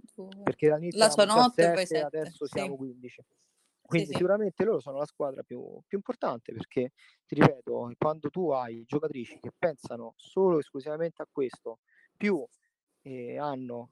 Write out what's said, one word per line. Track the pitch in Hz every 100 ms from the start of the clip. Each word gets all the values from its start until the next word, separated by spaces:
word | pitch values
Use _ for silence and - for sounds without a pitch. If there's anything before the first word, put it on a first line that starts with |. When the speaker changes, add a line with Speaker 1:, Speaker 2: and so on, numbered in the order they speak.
| - -
Speaker 1:
due. | 190 196
Speaker 2:
Perché | 202 - 151
all'inizio | 151 170 196
Speaker 1:
Là | 220
Speaker 2:
erano | - 202
Speaker 1:
sono | 226 247
otto | 196
e | 170
poi |
Speaker 2:
diciassette, | 170 180
Speaker 1:
sette, | 156 147 156
Speaker 2:
adesso | 156 - 143
Speaker 1:
sì. | 147
Speaker 2:
siamo | 143 135
quindici. | 135 123 123 - - _ _ _ _ _ -
Quindi | 170 151
Speaker 1:
Sì, |
sì. | 135
Speaker 2:
sicuramente | 180 208 208 -
loro | 208 170
sono | 139 135
la | 151
squadra | - 147 135
più, | - 123 - - -
più | 202
importante | - - - 123 -
perché, | 113 - - 127 - _ _ _
ti | 147
ripeto, | 156 131 - 120 120 120
quando | 156 156 147
tu | 185 170
hai | 131 120 117 117
giocatrici | 143 156 135 113 -
che | 123 -
pensano | 170 143 - 120 117 -
solo | - 190 190 160
e |
esclusivamente | - 139 147 156 165 -
a | 151
questo, | - 127 - 117 113 _ _ _ -
più, | 208 175 120 _ _ _ _ _
eh, | 139 127 120 127
hanno, | 147 135 127 120 123